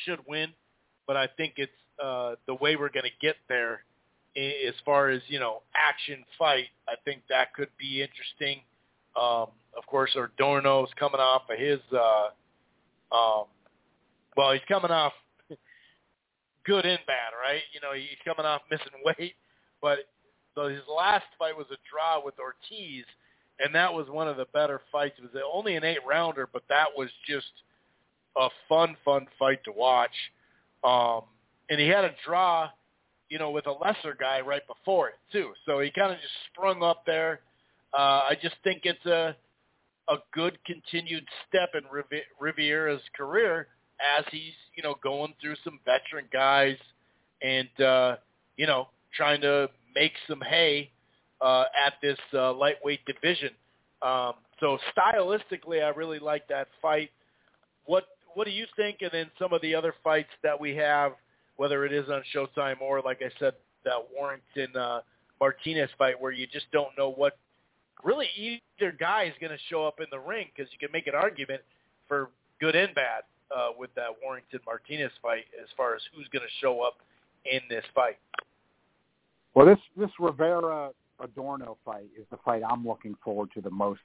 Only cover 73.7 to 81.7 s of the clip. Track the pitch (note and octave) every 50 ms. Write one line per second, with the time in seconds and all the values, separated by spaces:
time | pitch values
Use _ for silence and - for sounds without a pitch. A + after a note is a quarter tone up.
73.7 | A#2 A#2+ B2+ A#2+ - B2+ A#2+ A#2 A2+ A2+ C3 C3+ C3 B2+ B2 _ - B2 - A2
74.7 | A2+ A2+ - - D3 D3+ C#3+ A#2+ - - - A#2 A#2 A2+ A2+ _ - - A2+ -
75.7 | - - B2+ A#2+ A2+ A2 - - - D#3 C#3+ - - C3+ A#2+ A2 - - - C3
76.7 | A#2+ A#2 A#2+ B2 - _ _ _ _ _ _ _ _ _ - C3+ B2+ C3 B2 A#2+
77.7 | A#2 A2+ - - - C3 B2 A#2 G#2 - _ _ - - - _ _ _ _ _
78.7 | _ _ _ _ _ _ _ _ _ _ _ _ _ _ _ _ - C3 C#3+ E3+
79.7 | G3+ G3 - - - F#3 G#3 G3 - - F3 E3+ D3 C3 D#3+ E3 F3 E3+ E3+ D#3+
80.7 | D#3 D3+ C#3+ C#3 C3 _ _ _ _ - B2+ B2 G#2+ C#3 C3 C#3 C#3 C3+ B2+ A#2